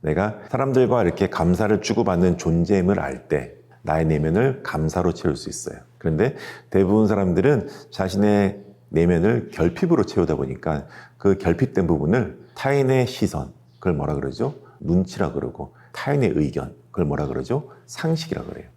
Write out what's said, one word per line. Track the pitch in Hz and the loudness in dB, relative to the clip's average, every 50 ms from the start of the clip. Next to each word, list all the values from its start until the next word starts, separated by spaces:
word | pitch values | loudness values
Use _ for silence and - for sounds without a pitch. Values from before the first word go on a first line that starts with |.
내가 | - 78 76 78 98 107 107 - - - | -2 -2 -2 0 0 -2 -4 -8 -12 -8
사람들과 | - 123 135 135 131 131 127 110 127 123 104 | -4 -2 -2 2 4 4 4 4 4 2 2
이렇게 | 87 82 - 98 92 | 2 2 0 -2 -2
감사를 | - - 85 87 90 92 110 104 107 98 | 0 0 2 2 2 2 2 2 2 0
주고받는 | - - 107 107 110 98 92 87 90 92 87 85 | 0 -2 0 0 2 2 2 4 4 2 2 2
존재임을 | - 87 82 85 85 80 101 98 90 90 101 92 | 0 0 2 2 2 2 2 2 4 2 2 0
알 | 76 69 67 62 - - | 0 -4 -6 -10 -4 -2
때 | 80 73 62 60 - - - _ - _ | -2 -2 -2 -6 -14 -20 -20 _ -20 _
나의 | _ - 78 80 82 | _ -2 0 0 2
내면을 | 78 80 76 76 78 82 98 123 135 131 131 - | 2 2 2 2 2 2 2 2 2 0 -2 -8
감사로 | - - 78 78 78 - 92 87 90 80 | -8 -6 -2 -4 -2 -2 0 0 0 -2
채울 | - - 87 73 | 0 -2 -2 -2
수 | - - - | -2 -6 -10
있어요. | - - - - - - - _ _ _ | -12 -10 -10 -12 -12 -14 -18 _ _ _
그런데 | - 85 80 78 208 262 254 - - - - - - _ | -4 -2 0 2 0 0 0 -6 -14 -16 -18 -18 -20 _
대부분 | - 95 98 90 104 107 220 202 | 2 2 4 4 4 4 4 4
사람들은 | 110 98 98 92 87 85 92 139 147 117 - - - - - - | 2 2 2 2 2 4 4 4 4 2 0 -4 -12 -16 -20 -20
자신의 | - - 98 95 95 98 101 104 104 101 101 95 98 - - - - _ _ _ | -6 -4 -4 -2 0 2 4 4 4 4 4 2 0 -4 -16 -20 -20 _ _ _
내면을 | - 76 85 85 90 82 - 107 120 120 120 - | 0 2 4 4 4 4 4 2 2 0 -2 -6
결핍으로 | - - 85 87 - - - 170 170 139 101 | -4 0 0 0 0 0 0 2 2 2 2
채우다 | - - - 85 80 80 | 0 2 0 0 0 0
보니까 | 71 71 65 65 60 - 82 78 73 69 - - - - - _ _ | -2 -2 -6 -6 -6 -4 -4 -4 -4 -6 -10 -18 -20 -20 -20 _ _
그 | - 101 95 92 | 0 0 0 2
결핍된 | - 87 82 - - - - - 95 80 | 2 0 0 0 0 -2 0 0 2 2
부분을 | 85 73 69 76 98 123 120 - - - - - _ | 2 0 2 2 2 2 0 -2 -6 -14 -20 -20 _
타인의 | - - 135 139 143 139 131 135 131 127 117 | -6 -2 0 0 2 2 2 4 2 2 0
시선, | - - 110 90 - - 69 - - _ _ _ _ | 0 -2 -4 -2 -2 -6 -10 -10 -14 _ _ _ _
그걸 | _ - 92 85 | _ -2 -2 0
뭐라 | 71 69 73 76 | 0 -2 -4 -4
그러죠? | 71 69 69 65 - 117 139 151 - - - - - | -4 -4 -6 -4 -4 -4 -4 -4 -8 -18 -20 -20 -12
눈치라 | 107 - 85 90 92 - - - 95 71 - | -4 0 0 0 0 -2 -2 -4 -4 -4 -2
그러고 | 73 - - - - 71 65 _ - - - | -6 -6 -8 -8 -10 -14 -14 _ -20 -20 -20
타인의 | _ - - 139 143 143 131 98 - | _ -10 -4 -2 0 2 2 2 2
의견, | - 76 - - - - - - - _ _ | 2 0 0 -2 -6 -8 -10 -14 -18 _ _
그걸 | _ - 87 | _ -4 -2
뭐라 | 73 71 - 73 139 | -2 -2 -4 -4 -4
그러죠? | 127 127 131 - 120 143 156 - - - _ | -4 -6 -4 -4 -4 -4 -4 -8 -18 -20 _
상식이라 | _ - - - 160 165 160 - - - - - | _ -14 -6 -4 -4 -4 -4 -4 -6 -8 -8 -8
그래요. | - - - - - _ | -10 -14 -14 -16 -20 _